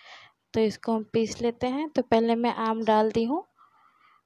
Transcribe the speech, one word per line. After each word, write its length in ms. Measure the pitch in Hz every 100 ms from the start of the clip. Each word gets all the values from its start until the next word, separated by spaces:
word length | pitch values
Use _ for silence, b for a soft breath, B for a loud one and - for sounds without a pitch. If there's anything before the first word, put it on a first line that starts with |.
| B B B _ _
तो 60 | 220
इसको 320 | 220 202 -
हम 120 | 226 214
पीस 280 | 233 220 -
लेते 240 | 233 233 254
हैं। 220 | 269 311
तो 140 | 285
पहले 320 | 254 226 226
मैं 200 | 233 240 -
आम 240 | 226 220
डाल 260 | 220 214 220
दी 120 | 226
हूँ 180 | 226 311 - _ b b b b b b